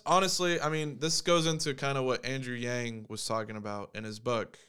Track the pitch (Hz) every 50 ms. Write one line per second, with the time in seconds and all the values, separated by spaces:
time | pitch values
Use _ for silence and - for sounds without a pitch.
0 | - - 170 185 190 180 185 - 180 175 175 165 - 151 156 156 151 151 135 110
1 | 147 165 160 - - 175 175 170 160 165 160 156 156 156 135 135 143 139 139 135
2 | 131 131 123 117 - 123 135 135 131 123 123 120 120 120 123 123 120 117 113 110
3 | 107 107 110 107 - - 113 113 110 107 110 107 104 104 104 101 101 - - 107
4 | 110 110 107 110 113 123 120 113 98 - - - -